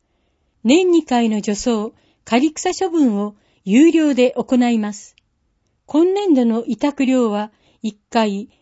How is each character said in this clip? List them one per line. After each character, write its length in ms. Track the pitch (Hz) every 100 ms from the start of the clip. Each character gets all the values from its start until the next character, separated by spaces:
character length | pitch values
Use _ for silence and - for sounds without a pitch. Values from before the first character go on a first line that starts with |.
| _ _ _ _ _ _
年 280 | 220 311 370
二 140 | 339 311
回 240 | 240 233
の 100 | 214
除 140 | 202
草、 420 | 208 254 220 214 - _ _ -
刈 140 | 226
り 140 | 311
草 180 | 311 370
処 160 | 349 381
分 280 | 330 269 202
を 180 | 208 - _ _
有 280 | - 220 320
料 220 | 320 302
で 180 | 247 247
行 240 | - 233 254 240
い 80 | 233
ま 140 | 208
す。 240 | 202 - _ _ _ _ _ _ _ -
今 280 | 294 359
年 200 | 392 403
度 100 | 269
の 220 | 240 226 -
委 100 | 214
託 300 | 285 285 254
料 260 | 262 233
は、 200 | 208 214 _ _ _
一 160 | 220 202 _
回 400 | 233 220 196 220 _